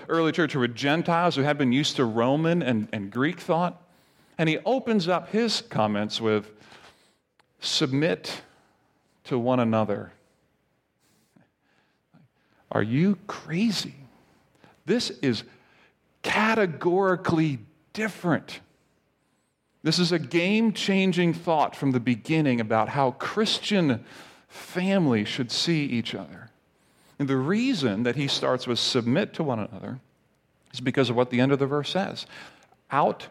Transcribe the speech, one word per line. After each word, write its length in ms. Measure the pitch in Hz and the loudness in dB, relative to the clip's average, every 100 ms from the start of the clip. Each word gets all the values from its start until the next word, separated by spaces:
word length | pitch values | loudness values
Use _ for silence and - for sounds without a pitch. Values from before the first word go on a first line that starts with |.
| - | -2
early 220 | 160 160 | 2 2
church 220 | 156 156 | 2 0
who 60 | 147 | 2
were 80 | 120 | 0
Gentiles, 680 | 113 139 160 165 165 175 135 | 0 0 0 2 2 2 2
who 60 | |
had 160 | 139 147 | 0 2
been 140 | 131 | 2
used 240 | 127 151 - | 2 0 0
to 100 | 120 | 0
Roman 560 | 110 120 147 165 175 | 2 2 2 2 2
and, 280 | 123 113 104 | 2 0 -2
and 200 | 110 98 | -6 -6
Greek 280 | 113 143 180 | -2 -2 -2
thought, 420 | - 165 175 - _ _ _ _ _ - | -2 0 0 -6 _ _ _ _ _ -2
and 120 | 160 | 0
he 80 | 156 196 | 0 0
opens 420 | 262 247 214 165 | -2 0 0 2
up 220 | 175 - | -2 0
his 320 | 208 233 - | -2 0 -2
comments 600 | - - 107 104 104 - | -4 -2 0 0 -2 -2
with, 280 | 113 107 104 - - - - _ _ _ _ _ _ _ | 0 0 -2 -18 -20 -20 -20 _ _ _ _ _ _ _
"Submit 840 | - - 156 135 156 - - - - _ _ _ _ _ _ _ - | -4 -2 0 0 0 -2 -6 -12 -14 _ _ _ _ _ _ _ -4
to 120 | 131 | -2
one 220 | 120 127 | 2 2
another." 540 | 117 113 107 101 104 - _ _ _ _ _ _ _ _ _ _ _ _ _ _ _ _ _ _ _ _ _ _ _ _ _ | 4 2 2 -2 -8 -18 _ _ _ _ _ _ _ _ _ _ _ _ _ _ _ _ _ _ _ _ _ _ _ _ _
Are 120 | - | -2
you 340 | 107 127 185 196 - | 0 2 2 2 -4
crazy? 680 | - - 160 226 190 - 139 135 _ _ _ _ _ - _ - | -14 -6 -2 0 0 -6 -14 -20 _ _ _ _ _ -20 _ -2
This 240 | 233 - - | -2 0 -2
is 220 | 139 110 - - _ _ _ _ _ _ | -2 -2 -6 -20 _ _ _ _ _ _
categorically 1400 | - - 220 220 190 143 180 180 196 180 180 165 160 127 104 _ _ | -4 0 2 2 0 0 0 2 2 2 2 2 2 0 -10 _ _
different. 720 | - 214 - 175 131 - - - _ _ _ _ _ _ _ _ _ _ _ | -8 -8 -4 0 0 -2 -18 -20 _ _ _ _ _ _ _ _ _ _ _
This 160 | 151 160 | -2 2
is 140 | 175 | 2
a 60 | 170 | 2
game-changing 1120 | 131 170 180 214 226 - - 190 190 175 175 | 0 0 2 2 2 0 0 2 2 4 2
thought 420 | 165 170 156 127 - | 0 0 2 2 0
from 160 | 139 | 0
the 80 | 127 | 0
beginning 640 | 120 117 - 160 151 120 | 0 -2 0 0 2 0
about 280 | 110 110 110 | 2 2 0
how 220 | 139 135 | 0 0
Christian 920 | 123 - - 214 - - 202 160 113 - - - - _ | 0 -6 -2 -2 -2 0 2 2 0 -6 -20 -20 -20 _
family 800 | - - 180 185 196 156 113 104 | -20 -10 -4 0 2 4 2 0
should 260 | - 120 | -4 -4
see 320 | - - 165 143 | -2 0 0 0
each 300 | 120 110 107 | -4 -4 -8
other. 340 | 80 - - _ _ _ _ _ _ _ | -12 -16 -20 _ _ _ _ _ _ _
And 100 | 139 | 0
the 80 | 135 | 0
reason 680 | 135 208 247 220 131 101 | 0 0 0 0 0 0
that 120 | 120 120 | 0 0
he 140 | 139 | -2
starts 380 | - 135 127 127 | 0 0 0 -2
with 120 | 117 | -2
"submit 540 | - 127 117 147 214 | 0 0 0 0 -2
to 100 | - | -4
one 160 | 156 113 | -4 -4
another" 400 | 101 101 101 127 _ _ _ _ _ _ _ | -6 -10 -12 -12 _ _ _ _ _ _ _
is 80 | - | -6
because 300 | 127 135 120 | -4 0 2
of 80 | 120 | 2
what 120 | 123 | 2
the 120 | 120 | 2
end 100 | 131 | 2
of 80 | 139 | 2
the 80 | 135 | 0
verse 220 | 147 139 | -2 -2
says. 360 | 185 196 - - - - - _ _ _ | -4 -4 -8 -14 -16 -20 -20 _ _ _
"Out 380 | 135 135 - - | 0 0 -2 -10